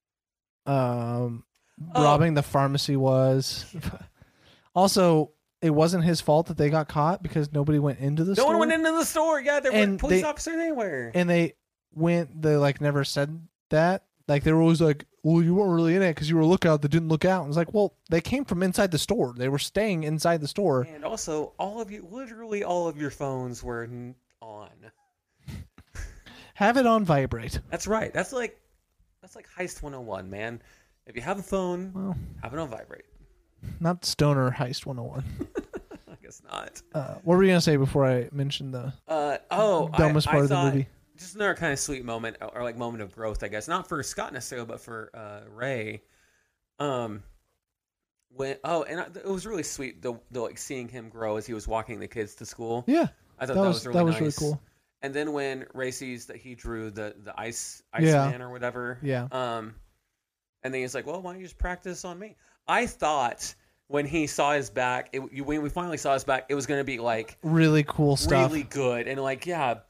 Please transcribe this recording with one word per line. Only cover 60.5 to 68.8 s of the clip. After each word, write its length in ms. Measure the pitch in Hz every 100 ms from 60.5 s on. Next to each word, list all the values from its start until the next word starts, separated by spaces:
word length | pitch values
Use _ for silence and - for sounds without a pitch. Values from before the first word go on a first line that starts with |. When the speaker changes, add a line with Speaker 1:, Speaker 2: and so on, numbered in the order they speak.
| _
Speaker 2:
and 80 | 131
then 80 | 131
he's 140 | 127
like, 120 | 127 120
"Well, 140 | 175
why 120 | 180
don't 80 | 185
you 60 | 180
just 120 | -
practice 460 | 180 180 185 170
on 140 | 180 175
me?" 160 | 214 175 _ _ -
I 180 | 185 240
thought 680 | - 156 151 120 - - - _ _ _
when 180 | 143 143
he 220 | 165 147
saw 240 | - 143
his 180 | 147 131
back, 380 | 107 123 127 127
it, 80 | 135 -
you, 100 | 135
when 180 | 139 151
we 80 | 147
finally 280 | 175 175 156
saw 180 | 147
his 80 | 135
back, 240 | 135 131 -
it 60 |
was 120 | 143 135
gonna 180 | 143
be, 140 | 131 113
like, 360 | 117 113 113 -
Speaker 1:
Really 400 | 160 160 160 151
cool 340 | 147 - 147 139
stuff. 320 | - 139 131
Speaker 2:
really 140 | 156
good 460 | 143 139